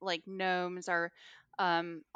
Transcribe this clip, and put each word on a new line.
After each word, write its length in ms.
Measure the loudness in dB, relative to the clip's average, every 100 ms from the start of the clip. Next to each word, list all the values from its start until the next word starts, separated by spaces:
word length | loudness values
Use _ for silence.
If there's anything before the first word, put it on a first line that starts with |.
like, 260 | -4 -4 -4
gnomes 640 | -2 0 2 0 -4 -2
are, 220 | 0 0 -6 -20 -20 _ 0
um, 440 | 2 4 0 -8 -12